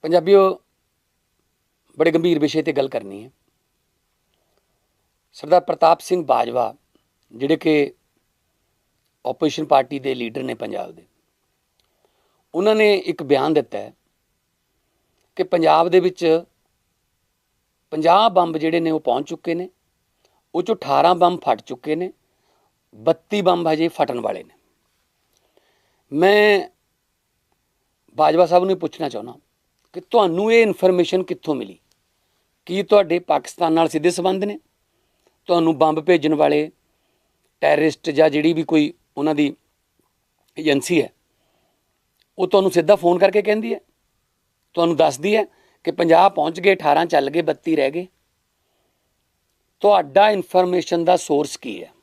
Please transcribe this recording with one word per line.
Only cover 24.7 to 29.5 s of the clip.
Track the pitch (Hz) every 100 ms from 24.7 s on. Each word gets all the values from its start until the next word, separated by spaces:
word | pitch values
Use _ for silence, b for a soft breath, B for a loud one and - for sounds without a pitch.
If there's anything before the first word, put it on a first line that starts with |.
| _ _ _ _ _ _ _ _ _ _ _ _ _ _
ਮੈਂ | 143 180 208 208 202 165 _ _ _ _ _ _ _ _ _ _ _ _ _ _
ਬਾਜਵਾ | - 156 160 170
ਸਾਹਿਬ | 180
ਨੂੰ | 185 185
ਪੁੱਛਣਾ | 165 - 151
ਚਾਹੁੰਦਾ | 117 113 120 _